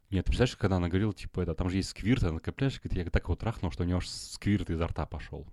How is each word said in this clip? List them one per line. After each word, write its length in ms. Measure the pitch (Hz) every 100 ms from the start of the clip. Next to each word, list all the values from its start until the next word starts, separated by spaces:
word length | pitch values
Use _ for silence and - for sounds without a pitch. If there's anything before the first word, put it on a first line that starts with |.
| -
Нет, 140 | 92 -
ты 60 |
представляешь, 260 | - 120 -
когда 200 | 95 92
она 120 | 87
говорила, 240 | 92 107
типа, 280 | 95 - -
это, 140 | 85 80
там 140 | 87
же 80 | 95
есть 140 | 90
сквирт, 320 | - 95 127
она 160 | 90 80
такая, 160 | - -
представляешь, 260 | 135 -
говорит, 220 | - 90 85
я 40 |
так 180 | 85 -
вот 100 | -
трахнул, 300 | 113 - 90
что 120 | - 87
у 20 |
него 120 | 90
аж 100 | -
сквирт 640 | - - - 104 101 87
изо 160 | 82 82
рта 180 | - 76
пошел. 420 | 80 - 73 -